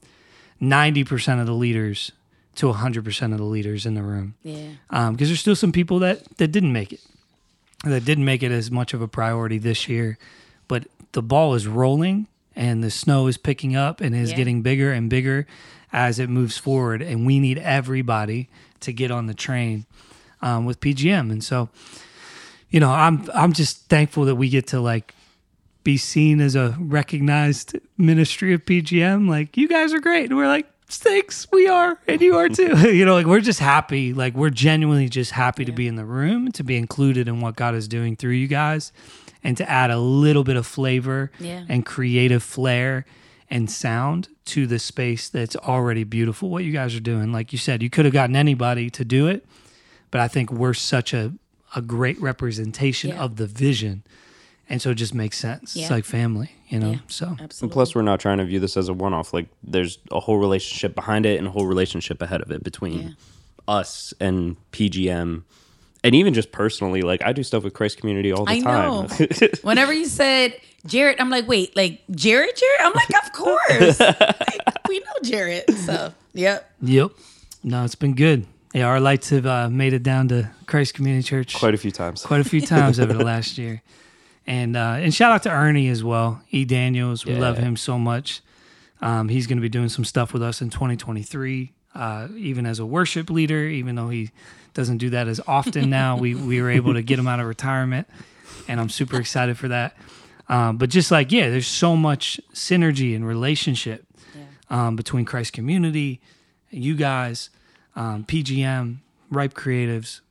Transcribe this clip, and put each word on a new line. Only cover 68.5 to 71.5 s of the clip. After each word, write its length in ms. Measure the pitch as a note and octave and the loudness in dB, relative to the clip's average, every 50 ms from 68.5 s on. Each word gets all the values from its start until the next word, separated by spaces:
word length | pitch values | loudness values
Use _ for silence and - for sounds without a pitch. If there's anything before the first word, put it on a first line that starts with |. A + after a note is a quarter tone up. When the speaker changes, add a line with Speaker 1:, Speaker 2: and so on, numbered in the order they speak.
| A3+ | 0
Speaker 2:
I 80 | A#3+ | 0
Speaker 3:
time. 460 | B3+ A#3+ B3 A#3 - C#4 B3 G3+ F#3+ | 2 2 2 2 2 0 -2 -4 -6
Speaker 2:
know. 0 | - - - D#3 - - - A#3 - - | -4 0 0 0 0 2 2 2 2 2
Speaker 3:
<laughs> 40 | - | 0
Speaker 2:
Whenever 300 | - G3+ A3+ B3+ C4+ C#4 D#4 | 0 2 4 4 4 2 2
you 120 | D#4 E4 | 0 -2
said 500 | D4 - - C#4 C4+ C4 C4 B3+ A#3+ A#3+ - - _ _ _ - | -2 0 2 2 4 4 4 2 0 -2 -6 -18 _ _ _ -10
Jarrett, 300 | D#3+ - C4 C#4+ C#4+ C4 - | -2 0 2 4 4 2 2
I'm 100 | B3+ B3+ | 0 0
like, 180 | B3+ B3 A3+ | 0 -2 0
"Wait, 280 | A3+ | 2